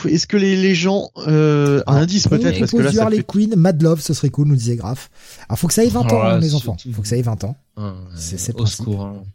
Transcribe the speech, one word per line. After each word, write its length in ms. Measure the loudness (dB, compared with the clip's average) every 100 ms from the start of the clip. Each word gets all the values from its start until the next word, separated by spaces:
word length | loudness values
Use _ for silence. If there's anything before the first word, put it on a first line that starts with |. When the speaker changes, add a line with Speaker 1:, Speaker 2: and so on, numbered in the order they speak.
| -2
Speaker 1:
est-ce 180 | 0 0
que 100 | 0
les, 200 | 2 2
les 180 | 2
gens, 360 | 2 0 -2 -4 -6 0
euh, 560 | 2 4 4 2 2 2
un 100 | 2
Speaker 2:
Ah, 40 |
Speaker 1:
indice 280 | 2 0 2
peut-être, 280 | 2 2 0
Speaker 2:
on 40 |
Speaker 1:
parce 100 | 0
que 60 | 2
là, 60 |
Speaker 2:
propose 120 | 2 2
Speaker 1:
ça 60 |
Speaker 2:
Harley 140 | 2 0
Speaker 1:
fait 60 |
Speaker 2:
Quinn, 300 | 0 0 2 4
Mad 260 | 2 4
Love, 180 | 2 2
ce 140 | -2
serait 160 | -2 -2
cool, 180 | 0 2
nous 80 | 2
disait 200 | 0 -4
Graf. 340 | -6 -8 -12 -20 -20 -20 -8
Alors, 100 | -4
faut 100 | -2
que 60 |
ça 100 | 2
ait 40 | 2
vingt 180 | 2 2
Speaker 3:
Oh 60 |
Speaker 2:
ans, 80 | 2
Speaker 3:
là, 120 | 2
Speaker 2:
hein, 60 | 2
mes 100 | 2
Speaker 3:
c'est 40 |
Speaker 2:
enfants. 220 | 0 -4 -8
Speaker 3:
tout. 160 | -8
Speaker 2:
Faut 100 | -8
que 60 | -4
ça 80 | -2
ait 60 |
vingt 200 | -2 -4
ans. 120 | -8 -10 _ -12
Speaker 3:
Ah, 160 | -12
ouais, 60 | -12 -14
Speaker 2:
C'est, 240 | -14 -12 -8
c'est 140 | -8
le 40 | -4
Speaker 3:
au 60 |
Speaker 2:
principe. 160 | -4 -4
Speaker 3:
secours, 260 | -6 -6
hein. 180 | -6 -12 -18